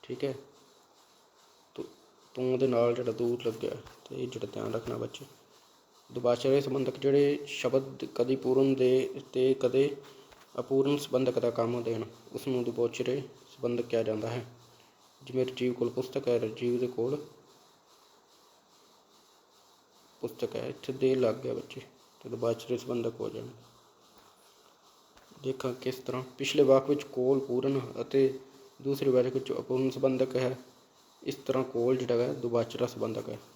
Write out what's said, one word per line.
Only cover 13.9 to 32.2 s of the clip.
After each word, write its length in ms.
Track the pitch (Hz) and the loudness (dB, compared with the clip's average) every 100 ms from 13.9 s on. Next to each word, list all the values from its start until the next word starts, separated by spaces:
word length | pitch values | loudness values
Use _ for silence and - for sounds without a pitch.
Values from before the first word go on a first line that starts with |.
| 113 | 0
ਜਾਂਦਾ 240 | 110 107 113 | 0 -2 -2
ਹੈ। 180 | 120 113 - - - - _ _ _ | -6 -8 -18 -20 -20 -20 _ _ _
ਜਿਵੇਂ 220 | 131 127 127 | -6 -2 -2
ਰਜੀਵ 280 | - 123 | 0 -2
ਕੋਲ 160 | 120 120 | 0 -2
ਪੁਸਤਕ 380 | 123 123 139 - | -2 -4 -4 0
ਹੈ, 120 | 120 | 0
ਰਜੀਵ 400 | 110 107 123 123 | 0 -2 -2 0
ਦੇ 80 | 123 | -2
ਕੋਲ 380 | 123 120 147 147 - _ - _ _ _ _ _ _ _ _ _ _ _ _ _ _ _ _ _ _ _ _ _ _ _ _ _ _ | -2 -2 -2 -8 -20 _ -20 _ _ _ _ _ _ _ _ _ _ _ _ _ _ _ _ _ _ _ _ _ _ _ _ _ _
ਪੁਸਤਕ 340 | 117 - - 117 | -10 -6 -6 -4
ਹੈ, 120 | 120 | -8
ਇੱਥੇ 260 | - - | -8 -8
ਦੇ 220 | 131 135 131 | 0 2 4
ਲੱਗ 200 | 120 107 | 2 0
ਗਿਆ 180 | 127 | -4
ਬੱਚੇ, 280 | 120 - - - _ _ _ | -6 -8 -14 -16 _ _ _
ਤੇ 60 | 123 | -10
ਦੁਬਾਚਰੇ 480 | 117 117 113 - 123 | -2 -2 -2 -2 -4
ਸੰਬੰਧਕ 360 | - 120 117 117 | -2 -4 -4 -4
ਹੋ 100 | 110 | -8
ਜਾਣ। 180 | - 123 - - - _ _ _ _ _ _ _ _ _ _ _ _ _ - _ - | -8 -12 -16 -20 -20 _ _ _ _ _ _ _ _ _ _ _ _ _ -20 _ -10
ਦੇਖਾਂ 300 | 135 131 127 | -8 -4 -6
ਕਿਸ 220 | 123 127 127 | -4 -6 -6
ਤਰ੍ਹਾਂ 280 | - 127 131 - | -6 -6 -8 -6
ਪਿਛਲੇ 260 | 139 151 | -2 4
ਵਾਕ 260 | 135 135 135 | 8 8 6
ਵਿੱਚ 140 | 147 | -2
ਕੋਲ 360 | - - 127 135 | -2 -2 2 2
ਪੂਰਨ 540 | 135 123 135 135 123 113 | 2 -2 0 -2 -4 -8
ਅਤੇ 380 | 117 135 131 131 - - - _ | 0 4 4 2 -14 -20 -20 _
ਦੂਸਰੇ 280 | 135 139 135 | -4 0 4
ਵਾਕ 160 | 127 127 | 4 4
ਵਿੱਚ 260 | 131 131 | 0 -2
ਅਪੂਰਨ 380 | - - 127 131 | -6 -2 0 0
ਸੰਬੰਧਕ 460 | 135 135 131 131 127 | 2 0 2 0 2
ਹੈ। 220 | 131 - - - _ _ _ _ | 0 -2 -12 -20 _ _ _ _
ਇਸ 120 | - - | -8 -8
ਤਰ੍ਹਾਂ 280 | - 131 | -2 -2
ਕੋਲ 340 | 131 120 120 127 | 0 0 2 2
ਜਿਹੜਾ 160 | 120 | 2
ਹੈ 200 | 120 | 2